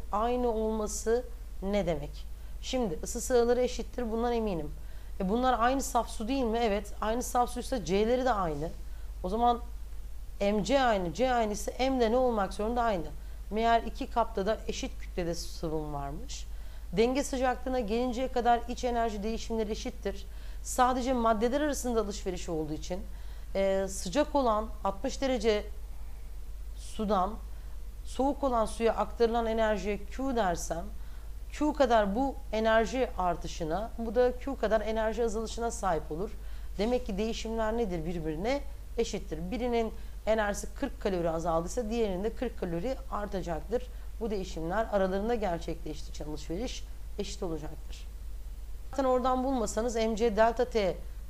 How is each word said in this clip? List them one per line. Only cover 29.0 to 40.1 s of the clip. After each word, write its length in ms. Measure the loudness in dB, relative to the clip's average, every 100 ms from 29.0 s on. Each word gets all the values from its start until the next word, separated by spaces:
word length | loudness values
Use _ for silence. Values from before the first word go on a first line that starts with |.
| 0 2 2 4 2
enerjiye 520 | 2 2 2 0 -2
Q 380 | -4 -2 0 2
dersem, 480 | 2 0 -2 -4 -4 -6 -8 -8 -8 -8 -8
Q 220 | 0 0
kadar 420 | 4 6 6 4 2
bu 200 | 0 -2 -2
enerji 580 | 0 4 4 4 2 0 0
artışına, 760 | 0 0 -2 -4 -2 -2 -2 -4
bu 180 | 0 4
da 240 | 4 2
Q 180 | -4 -2
kadar 240 | 2 2
enerji 420 | 2 0 0 2
azalışına 480 | 0 0 -2 -2 -2
sahip 400 | 0 0 0 0
olur. 200 | -4 -4 -6 -8 -8 -6 -2
Demek 280 | 2 2 0
ki 120 | 0
değişimler 600 | 0 -2 -2 0 0 0
nedir? 280 | 0 0 -2
Birbirine 560 | -2 -2 -2 0 0 -2 -8 -6 -2
eşittir. 540 | -2 -2 -6 -6 -4
Birinin 420 | -2 0 2 0 -2 -8